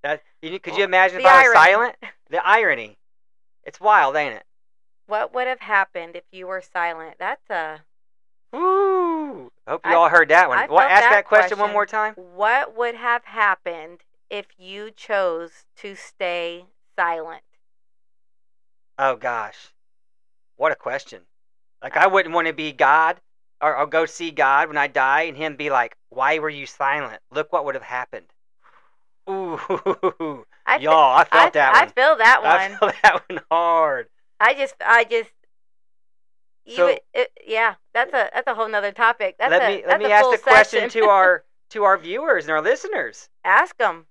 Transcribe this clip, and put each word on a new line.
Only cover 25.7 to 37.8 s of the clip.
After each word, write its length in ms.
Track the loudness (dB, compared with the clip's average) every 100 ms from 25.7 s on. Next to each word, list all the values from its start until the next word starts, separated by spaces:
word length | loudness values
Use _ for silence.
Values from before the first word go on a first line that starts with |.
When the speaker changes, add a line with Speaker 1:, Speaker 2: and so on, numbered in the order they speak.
| -2 -2 _ _
Speaker 1:
"Why 300 | -4 -2 -2
were 100 | -6
you 160 | -10 -18
silent? 560 | -6 -4 -4 -8 -14 _
Look 200 | -8 -4
what 140 | -6 -6
would 100 | -10
have 80 |
happened." 440 | -10 -12 -10 -16 _ _ _ _ _ _ _ _ _ _ -12
Ooh, 300 | -10 -8 -10 -8
<laughs> 760 | -6 -6 -4 -6 -6 -12 -12 -18 _ -4
Speaker 2:
I 120 | -2
fe-, 60 |
Speaker 1:
y'all, 340 | 2 4 6 4
I 60 | 4
felt 220 | 4 4
Speaker 2:
I, 20 |
Speaker 1:
that 240 | 4 4 4
Speaker 2:
I 40 | 2
Speaker 1:
one. 40 |
Speaker 2:
feel 260 | 2 2 4
that 240 | 4 4
Speaker 1:
I 240 | 4 2 0
Speaker 2:
one. 80 | -2
Speaker 1:
<laughs> 20 |
feel 120 | -2 4
that 200 | 2 2 _
one 100 | -12 -4
hard. 560 | -2 2 2 0 -2 -10 _ _ _
Speaker 2:
I 140 | 0
just, 220 | 0 -6 -6 2
I 180 | 2
just, 280 | 2 -4 -6 _ _ _ _ _ _ _ _ _ _ _ _ _ _
you 100 | 0
Speaker 1:
So 100 | 0
Speaker 2:
would, 140 | 0 _
it, 180 | -6 -6 -8 -8
yeah, 300 | -2 -2 -4